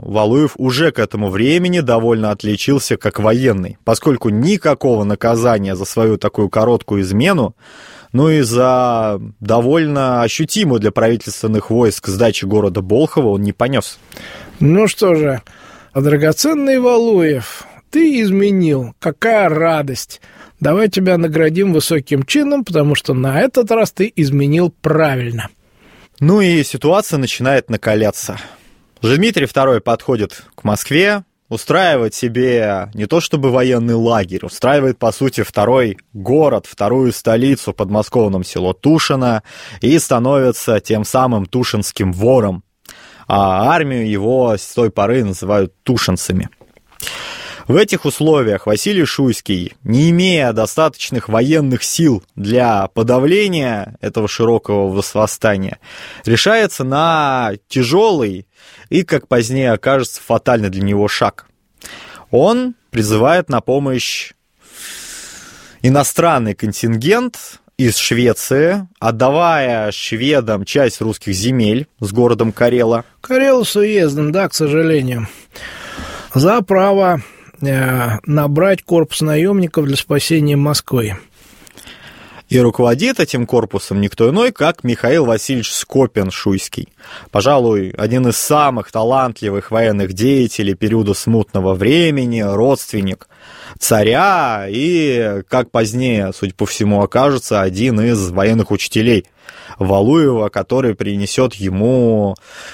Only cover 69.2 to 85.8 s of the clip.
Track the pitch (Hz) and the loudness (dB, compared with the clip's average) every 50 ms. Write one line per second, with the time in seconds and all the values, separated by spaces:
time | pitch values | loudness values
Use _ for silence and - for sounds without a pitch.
69.2 | 127 135 143 165 175 170 165 147 135 123 117 110 107 104 - - - - 113 110 | 0 2 2 2 2 2 2 0 0 -2 -2 -2 -2 -4 -6 -8 -8 -6 -6 -2
70.2 | 127 143 151 135 117 110 107 98 95 - - 143 135 117 - - 110 110 104 - | 0 0 0 0 0 0 -4 -4 -4 -2 0 2 2 2 0 -2 -4 -6 -6 -6
71.2 | - 104 95 90 104 123 131 123 110 104 110 131 147 - _ _ 113 95 101 120 | -6 -6 -4 -2 -2 0 0 2 2 0 0 -2 -4 -8 _ _ -8 -4 0 2
72.2 | 120 120 117 107 117 113 104 - 123 120 123 123 117 113 117 113 - - _ _ | 2 2 2 2 0 -2 0 0 0 2 2 2 2 2 0 -2 -4 -8 _ _
73.2 | - - 254 262 269 277 262 254 214 - - 208 208 214 214 196 165 147 139 151 | -6 -2 0 2 4 4 4 2 0 0 0 0 0 2 2 2 0 0 0 -2
74.2 | 151 151 156 196 190 175 - - 156 143 147 160 165 160 160 143 131 127 123 117 | -2 -2 0 -2 -2 -2 -2 -2 -2 0 2 2 2 2 2 0 0 -2 -4 -6
75.2 | 110 - - - - _ _ - - - - - - - - - - - - - | -6 -8 -12 -18 -20 _ _ -18 -18 -18 -16 -18 -18 -16 -16 -14 -14 -14 -14 -16
76.2 | - - - 131 147 185 226 247 180 - 190 185 190 202 196 196 190 180 175 135 | -16 -4 0 2 4 4 4 2 0 0 0 2 2 2 2 2 2 2 0 -2
77.2 | - - - - - - - - 139 139 135 131 131 131 127 127 120 117 110 107 | -4 -10 -20 -20 -20 -20 -12 -6 -4 -2 -2 0 0 0 -2 -2 -2 -2 -4 -4
78.2 | - 156 147 151 147 143 143 160 180 196 190 - - - 175 170 156 - - - | -2 -2 0 0 0 0 0 2 2 2 0 0 -2 0 0 0 2 0 -2 -4
79.2 | 160 151 151 156 170 202 202 196 180 156 - 160 147 139 135 - - - 147 143 | -2 0 0 2 2 2 2 0 0 0 0 -2 0 0 -2 -4 -2 -2 -2 -2
80.2 | - - 165 156 147 147 143 143 143 147 147 - - - 135 120 110 104 95 - | 0 0 0 0 2 2 2 2 2 0 -2 -2 -4 -2 -2 -2 -2 -4 -6 -10
81.2 | - _ _ _ - - - - - - - - - - - - - - - - | -14 _ _ _ -20 -20 -20 -20 -20 -20 -20 -20 -20 -20 -20 -20 -20 -20 -20 -20
82.2 | - - - - - _ 123 127 123 117 - - 123 120 120 139 214 262 254 - | -20 -20 -20 -20 -8 _ 2 4 4 4 2 2 2 2 2 2 0 -2 0 -2
83.2 | 160 - - 123 120 - 131 117 110 - - 98 - - 98 101 101 98 - - | -2 -2 -2 -4 -2 0 0 0 0 0 -4 -6 -4 -4 -2 -2 -2 -2 0 0
84.2 | 113 123 156 214 240 254 - - 143 165 170 - - 123 117 - - 120 151 170 | 2 2 2 2 0 0 0 0 -2 -2 -2 -2 -4 -4 -2 0 0 2 2 2
85.2 | 139 117 113 107 - - 135 120 107 - - - | 2 2 0 0 -2 -4 -4 -4 -4 -6 -8 -8